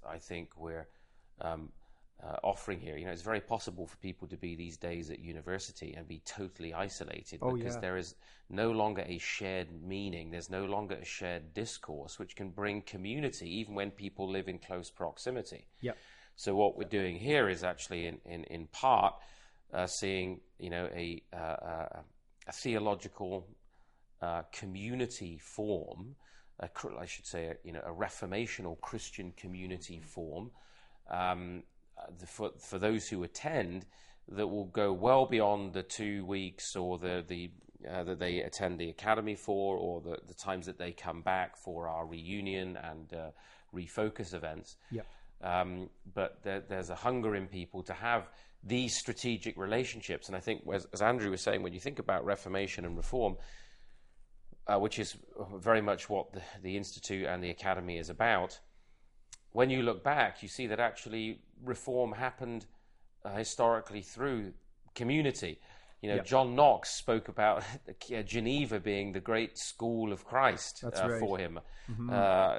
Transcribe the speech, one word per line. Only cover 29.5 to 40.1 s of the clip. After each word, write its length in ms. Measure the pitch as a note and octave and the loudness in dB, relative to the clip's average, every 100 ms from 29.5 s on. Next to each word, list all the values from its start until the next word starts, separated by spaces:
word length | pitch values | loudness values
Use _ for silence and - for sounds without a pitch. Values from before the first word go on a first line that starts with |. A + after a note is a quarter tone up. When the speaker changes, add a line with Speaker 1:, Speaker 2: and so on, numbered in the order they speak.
| F2+ F#2 F2+ - E2+ | -8 -6 -8 -8 -12
Speaker 1:
form, 500 | D#2+ - D#2+ D#2+ A#2+ - - - - - - | -12 -10 -8 -8 -10 -14 -20 -20 -20 -20 -6
um, 520 | F2+ F2+ F2+ F2 F2+ - - - - | 0 2 0 -4 -8 -10 -20 -20 -16
uh, 60 | - F2 | -14 -14
the, 80 | F2+ | -14
for, 240 | - G#2+ - | -6 -6 -6
for 200 | - F#2+ | -8 2
those 300 | G#2+ A2 - | 4 2 0
who 140 | G2 | -4
attend, 600 | E2+ - D3+ D3+ F2+ F#2 - - - - - | -4 -4 -2 0 0 -4 -8 -18 -20 -20 -10
that 180 | G2 G2 | -2 0
will 200 | G#2 F#2 | -2 -2
go 260 | A2 G2+ | 2 4
well 340 | F#2 A#2 C3 B2+ | 6 8 10 8
beyond 460 | A2+ G#2 G#2 G2 | 6 6 4 0
the 100 | F#2 | -4
two 420 | - - G#2 G2+ | -4 -4 -2 -2
weeks 520 | F#2 G2 F#2 F2+ - F#2+ | 0 -2 -2 -6 -6 -2
or 220 | F2+ F2 | -2 -2
the, 260 | F2+ F2+ E2+ | 0 -2 -2
the, 240 | F2 F2 - - - - | -6 -8 -12 -20 -14 -6
uh, 160 | F2+ | -4
that 140 | F2 F2 | -2 0
they 220 | F2+ F2 | 0 0
attend 380 | - - F#2 E2+ | -2 -2 -2 -2
the 120 | E2 | -6
academy 440 | - G#2+ A2 G#2+ | -2 2 2 2
for, 420 | G2+ - G2 G2 F#2 | -4 0 0 2 0
or 240 | F2 E2+ | 0 -4
the, 180 | E2 | -6